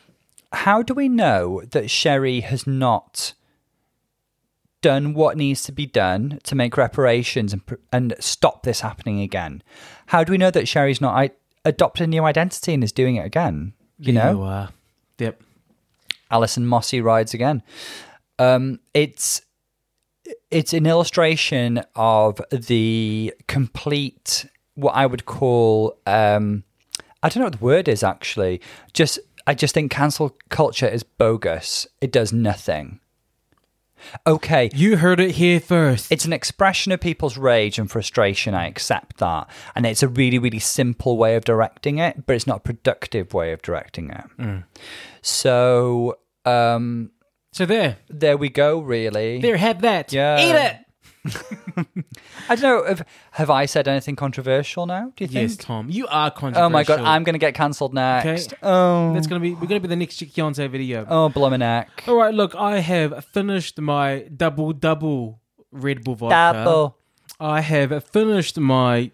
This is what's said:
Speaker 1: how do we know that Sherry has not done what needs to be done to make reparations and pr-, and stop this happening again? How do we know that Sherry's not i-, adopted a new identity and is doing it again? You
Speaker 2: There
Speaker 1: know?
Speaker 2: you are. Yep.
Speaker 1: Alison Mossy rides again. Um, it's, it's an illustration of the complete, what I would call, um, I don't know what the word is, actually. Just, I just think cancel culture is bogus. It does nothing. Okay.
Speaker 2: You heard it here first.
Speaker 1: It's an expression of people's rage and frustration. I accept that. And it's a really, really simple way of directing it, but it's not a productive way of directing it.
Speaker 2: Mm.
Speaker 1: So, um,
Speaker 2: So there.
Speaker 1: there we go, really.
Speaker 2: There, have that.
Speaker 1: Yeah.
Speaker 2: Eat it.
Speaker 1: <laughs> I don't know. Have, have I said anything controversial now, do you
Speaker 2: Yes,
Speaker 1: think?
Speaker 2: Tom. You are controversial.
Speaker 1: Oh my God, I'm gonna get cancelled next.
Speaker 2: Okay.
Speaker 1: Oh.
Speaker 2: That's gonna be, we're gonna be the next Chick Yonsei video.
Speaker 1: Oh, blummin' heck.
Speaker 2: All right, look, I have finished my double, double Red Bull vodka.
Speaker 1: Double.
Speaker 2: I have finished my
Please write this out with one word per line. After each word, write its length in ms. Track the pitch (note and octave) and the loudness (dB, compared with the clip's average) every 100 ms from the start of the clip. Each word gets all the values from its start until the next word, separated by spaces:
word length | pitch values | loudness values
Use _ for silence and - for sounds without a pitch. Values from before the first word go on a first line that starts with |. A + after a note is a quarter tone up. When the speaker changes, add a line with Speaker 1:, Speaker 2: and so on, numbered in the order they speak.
| _ _ _ _ _ | _ _ _ _ _
Speaker 1:
how 300 | - G3 G#3+ | -2 2 2
do 100 | A#3+ | 0
we 140 | C4 C#4 | -2 0
know 540 | A#3+ E3+ G2 F2+ F#2 A#2 | 2 4 2 0 -4 -4
that 180 | C#3+ G#2 | -4 -2
Sherry 520 | - D#3+ C#3 C3+ B2 | -2 0 2 0 -2
has 260 | G2 C3+ C#3 | -4 -6 -4
not 680 | C3 B2+ G#2 - - - - _ _ _ _ _ _ _ _ _ _ _ _ _ _ | 0 0 0 -4 -10 -10 -12 _ _ _ _ _ _ _ _ _ _ _ _ _ _
done 300 | D#3+ C3+ D3 | 0 2 0
what 220 | D3+ D3+ D#3 | 0 0 2
needs 260 | C#3 C3+ | -2 -2
to 80 | - | -6
be 140 | C#3 C#3+ | -8 -4
done 540 | A2+ F#2 F#2 C#3 D3 | 0 2 0 -2 -6
to 120 | - | -4
make 220 | C#3 A#2+ C#3 | -2 0 0
reparations 760 | C3 - B2+ A#2+ A#2+ B2+ G#2 | 0 2 2 2 0 -2 -2
and 120 | G2 - | -4 -10
pr-, 80 | - _ | -16 _
and 220 | B2 B2 - | -2 -2 -4
stop 440 | - - E3 - | -6 0 0 0
this 180 | E3+ - | -4 -4
happening 400 | A2 - A#2+ G2+ | -6 -8 -6 -4
again? 420 | G2 F#2+ E2 C#2 - - - - - | -4 -6 -8 -12 -20 -20 -20 -20 0
How 180 | E3+ | 0
do 80 | E3 | 2
we 60 | F#3+ | 2
know 120 | F#3 | 2
that 160 | F3 A2+ | 2 0
Sherry's 340 | D#3 C#3 B2+ | 0 0 0
not 140 | C3 A2+ | 0 0
i-, 140 | C#3 - _ _ | 0 -4 _ _
adopted 400 | D#3+ D3+ E3 - | -2 2 2 2
a 20 | E3 | -2
new 180 | D#3+ | 2
identity 500 | D#3 D#3 F3 - - | 2 2 -2 -4 -2
and 80 | D3 | 0
is 100 | G#2+ | 0
doing 240 | - B2+ A#2 | 0 0 0
it 80 | E2+ | -2
again? 480 | D#3+ E3 D2+ F#2 - _ - | -2 -2 -2 -8 -12 _ -6
You 140 | C3+ | 0
Speaker 2:
There 100 | A2+ | 2
Speaker 1:
know? 60 | B2+ | 4
Speaker 2:
you 100 | G2+ | 0
are. 260 | F#2+ G2 G2 - _ _ _ - | -2 -6 -8 -14 _ _ _ -8
Yep. 220 | A2+ - _ _ _ _ _ _ - - - | -8 -8 _ _ _ _ _ _ -16 -16 -2
Speaker 1:
Alison 360 | A2+ A2 B2 A#2+ | 2 2 0 0
Mossy 340 | A#2+ - B2+ | 0 0 0
rides 340 | A2+ A2+ A2 | 2 2 0
again. 280 | A2+ C3 C3+ - - - - - _ _ - | -2 -2 -2 -6 -18 -18 -18 -20 _ _ 2
Um, 420 | B2+ B2+ C3 - _ | 4 4 0 -6 _
it's, 480 | D3 D3+ - - - - _ _ _ _ _ _ _ - - _ | 0 0 -4 -6 -6 -10 _ _ _ _ _ _ _ -20 -20 _
it's 220 | E3 - | -2 0
an 140 | E3 D#3+ | 2 4
illustration 960 | E3+ E3 - D#3+ D#3+ - C3+ A#2+ A#2 - | 2 2 2 2 2 -2 -2 0 -2 -4
of 460 | - A2+ A2 G#2+ G2 - | 0 4 4 4 0 -6
the 840 | B2+ A2+ A#2 A2+ A2+ A2 A2 A2 - - | -6 0 0 2 0 -2 -2 -6 -8 -4
complete, 1000 | C#3 B2 - D3 D3 C#3 - - - - _ _ | -2 -2 -4 -4 -4 -4 -8 -6 -6 -8 _ _
what 180 | - C#3 | -4 0
I 120 | C3 | 2
would 220 | C3+ B2 - | 0 -2 -8
call, 720 | - C3 A#2+ A2+ A2 A2 - - | -2 2 4 4 4 0 -4 0
um, 580 | G#2+ G#2 G#2 G#2 G2+ - _ _ - - _ | 4 4 4 0 -4 -8 _ _ -16 -16 _
I 60 | D#3+ | -2
don't 100 | A#3 | 0
know 40 | A#3 | -2
what 120 | A2+ | -2
the 60 | |
word 220 | A#2+ E3+ D#3+ | 2 2 2
is, 140 | G#2+ | 0
actually. 600 | G2+ - - - F#2 F2+ - - - | -2 -4 -6 -2 -2 -4 -10 -20 -4
Just, 240 | - D#3 - - - - | 0 0 -2 -12 -6 -4
I 60 | |
just 200 | C#3 D3 | 0 0
think 160 | D#3 D3 | 0 -2
cancel 480 | C#3+ D3 - D3 - - | 0 0 0 -4 -6 -6
culture 380 | - C#3 - A#2+ | 0 0 0 -2
is 140 | A#2+ | -2
bogus. 840 | - - A2+ A2+ F2+ D#2+ - - - _ | -4 0 2 2 -2 -4 -6 -8 -8 _
It 120 | C3 | -2
does 200 | A#2+ A2 | 0 2
nothing. 680 | A#2 A2 F#2+ - D#2 C#2+ G2 _ _ _ _ _ _ _ _ _ _ - - E3 | 0 0 -2 -4 -6 -8 -16 _ _ _ _ _ _ _ _ _ _ -20 -4 0
Okay. 440 | D#3 - D#3 A#2 | 0 2 0 2
Speaker 2:
You 220 | C#3 G3+ F#3 | 2 4 4
heard 240 | F3 F3+ | 4 4
it 120 | F#3+ | 2
here 280 | C#3 F3 E3+ | 2 2 2
first. 500 | - F3 D3 A#2+ - | 2 2 2 0 -4
Speaker 1:
It's 140 | D3 | -6
an 80 | E3 | -4
expression 580 | D3 - - G3 - F#3+ | -4 -6 0 0 2 -2
of 80 | F3+ | -2
people's 360 | F3 D#3+ D3 B2+ | -2 -4 -4 0
rage 420 | C3 A#2 G#2 G#2+ | 2 4 2 -2
and 120 | G2+ | -4
frustration. 640 | A2+ - - G2+ G2 A2 | -6 -2 0 2 0 -2
I 120 | F#2 E2 | -2 -4
accept 520 | - - G#2 - - | -6 -4 -4 -6 -4
that. 300 | F2+ D#2+ - - - - | -2 -2 -6 -16 -10 -4
And 80 | |
it's 180 | A#2 G#2+ | -2 0
a 60 | C3+ | 0
really, 300 | A#2+ B2+ B2 | 2 2 2
really 200 | B2 G#2+ | 0 -2
simple 600 | - - B2 A#2 C3 A2+ | -4 -2 -2 -2 -2 2
way 180 | A2+ A2+ | 4 2
of 80 | |
directing 540 | A#2 A2+ A2+ - D3 D3 | 2 2 0 -2 -4 -2
it, 260 | E3+ - | -2 -2
but 100 | - A#2+ | -2 -2
it's 100 | C3+ | -2
not 120 | G2+ | -4
a 20 | |
productive 760 | - A#2 B2+ - - G#2+ F2+ | -6 -4 -2 -2 -4 -6 -4
way 180 | F#2+ E2 | -4 -4
of 80 | E2 | -6
directing 500 | - E2 - - D2 | -8 -8 -8 -14 -12
it. 140 | - - - | -14 -16 -10
Speaker 2:
Mm. 260 | A#2 F#2+ - - - - - - | -8 -8 -12 -20 -20 -20 -20 -12
Speaker 1:
So, 960 | - - C3+ B2 B2+ B2 B2 A#2+ A#2+ - _ _ B2 | -6 0 2 4 4 4 2 0 -2 -6 _ _ 0
um, 640 | A#2+ A#2 A#2 A#2+ A#2 A2+ _ _ _ _ | 2 2 0 -2 -6 -10 _ _ _ _
Speaker 2:
So 140 | - F3+ | -4 0
there. 320 | A3 D#3+ - - | 2 0 -4 -12
Speaker 1:
there 300 | D3+ D3+ C#3+ | 0 2 2
we 100 | C#3+ | 0
go, 300 | C3+ D3 D#3+ | 2 2 2
really. 580 | C#3+ A#2 A2 G#2 A2+ B2+ | -2 -2 -2 -2 -4 0
Speaker 2:
There, 180 | A#3 F#3+ | 0 2
have 240 | A3 F3+ | 0 2
that. 320 | A3+ F#3 - | 0 0 -2
Speaker 1:
Yeah. 240 | C3+ C#3+ D3+ | 0 2 4
Speaker 2:
Eat 280 | E4+ D#4 B3+ | 4 4 2
it. 60 | A#2+ _ _ _ _ | -2 _ _ _ _
Speaker 1:
<laughs> 640 | - - - - - F3 D#3+ F#3 - - - - - | -12 -12 -14 -16 -10 -8 -6 -10 -14 -18 -20 -12 -2
I 80 | A#3+ | 2
don't 60 | |
know. 220 | C4+ A#3 - | 2 2 0
Have, 180 | F3+ - - _ | -4 -8 -20 _
have 180 | - D3+ | -2 2
I 160 | C3+ C#3 | 2 2
said 200 | D#3 C#3 | 0 0
anything 300 | C#3 D3 C#3 | -2 -4 -6
controversial 680 | C#3 C3+ C3 C3+ C#3+ F3+ F3 | -6 -6 -2 -2 -2 -6 -6
now, 260 | F#3 B3 - | -6 -8 -10
do 80 | |
you 60 | F3+ | -6
Speaker 2:
Yes, 200 | B2+ A#3 | -4 -4
Speaker 1:
think? 100 | G3+ | -4
Speaker 2:
Tom. 300 | - A2+ A#2 | -8 -8 -6
You 160 | G3 - | -6 -2
are 240 | D3+ D3+ | -2 -2
controversial. 340 | - C#3 C#3+ | -2 -2 2
Speaker 1:
Oh 60 | E3+ | 4
my 120 | D#3 | 4
God, 180 | D3 D3+ | 4 2
I'm 240 | D#3 D#3 | 4 2
gonna 120 | E3 D#3+ | 2 0
get 160 | D3+ | 0
cancelled 380 | B2+ D3 C#3+ C3+ | 0 -2 -2 -4
next. 640 | C3+ C3 B2+ C#3 E3 - | 0 0 0 0 -4 -8
Speaker 2:
Okay. 20 | - | -6
Speaker 1:
Oh. 500 | G3+ F#3 F3+ F3 E3 | 0 4 4 2 2
Speaker 2:
That's 140 | F3+ D#3 | 0 -2
gonna 140 | F3 | -2
be, 120 | F3 | -4
we're 140 | E3+ F3 | -4 -4
gonna 140 | G#3 | -2
be 80 | F3+ | -2
the 80 | E3+ | -4
next 200 | E3+ - | -4 -8
Chick 140 | D3 | -8
Yonsei 380 | - D#3 C#3 C#3 | -4 -4 -4 -6
video. 340 | C3 C3 A#2 G#2+ | -6 -6 -6 0
Speaker 1:
Oh, 220 | D#3+ D#3 | 2 2
blummin' 320 | C#3+ C3+ B2+ | 2 2 2
heck. 440 | A#2 A#2 - - - | 2 0 -4 -8 0
Speaker 2:
All 80 | A#3+ | 4
right, 160 | A3 | 4
look, 220 | G#3+ F#3+ | 2 0
I 240 | F3 G3+ G#3 | -2 -2 0
have 440 | E3 F3 D3+ B2+ - | 0 0 0 -4 -6
finished 520 | G3+ G3+ G3 D#3 - | -4 -2 -4 -6 -6
my 420 | D3+ C#3+ C#3 C3+ - | -2 0 0 -4 -8
double, 380 | C#3 E3 D3 D#3 | -2 -2 0 -4
double 680 | D3 D#3+ D#3 D#3 C3+ A2+ A2+ _ _ _ | -2 0 0 -2 -2 -6 -12 _ _ _
Red 340 | C3+ C#3 C3 | -8 -6 -4
Bull 100 | A#2+ | -6
vodka. 500 | A2+ A#2 E3+ E3+ A2+ | -4 2 6 6 4
Speaker 1:
Double. 320 | E3 D#3+ C#3+ - _ _ - - | 2 2 2 -4 _ _ -20 -10
Speaker 2:
I 220 | D3+ D3+ | -4 -2
have 420 | D#3 D3+ C3+ D3 | 0 0 0 -2
finished 540 | - G#3 A3 G3+ D#3 E3 | -2 0 2 2 -2 0
my 520 | C3+ C3 B2 A#2+ B2 | 2 4 4 2 -2